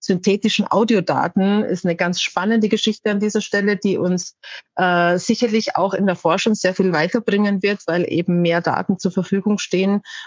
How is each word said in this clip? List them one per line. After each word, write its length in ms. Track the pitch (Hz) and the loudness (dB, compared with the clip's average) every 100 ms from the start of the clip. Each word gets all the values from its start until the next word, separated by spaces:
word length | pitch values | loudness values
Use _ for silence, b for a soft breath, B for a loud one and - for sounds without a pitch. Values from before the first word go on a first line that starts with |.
synthetischen 640 | - 185 180 202 220 - 202 | -2 0 2 0 0 -2 0
Audiodaten 960 | 185 220 220 175 135 151 196 190 208 | 0 2 2 0 0 0 0 2 2
ist 220 | - 180 180 | 0 -2 -2
eine 100 | 170 | -2
ganz 240 | 175 180 | -2 -2
spannende 480 | - - 190 226 214 | -4 -2 0 2 2
Geschichte 420 | 220 - 214 214 | 0 0 -2 -2
an 80 | 202 | -2
dieser 200 | 208 214 | 0 -2
Stelle, 380 | 202 202 202 202 | -2 0 0 0
die 220 | 202 185 | 0 0
uns, 360 | 180 180 - - B B - - | 0 -2 -4 -16 B B -12 -2
äh, 440 | 180 175 175 175 | 2 4 2 2
sicherlich 560 | - 226 240 214 - - | 0 0 0 0 -2 -2
auch 180 | 196 | -2
in 140 | 190 196 | 0 0
der 80 | 175 | 0
Forschung 400 | 165 185 - 214 | 0 2 2 0
sehr 180 | 185 | 0
viel 180 | 185 190 | 0 0
weiterbringen 720 | 160 175 240 220 202 208 196 | 2 0 -2 0 0 0 0
wird, 220 | 196 202 - | 0 -2 -2
weil 260 | 170 175 | -2 0
eben 300 | 160 180 175 | -2 0 2
mehr 200 | 170 170 | 2 2
Daten 360 | 170 - 185 185 | 0 -2 0 -2
zur 140 | 185 | 0
Verfügung 480 | 180 175 196 208 208 | -2 -2 -2 0 -2
stehen 420 | - 175 190 202 B B | -2 0 2 0 B B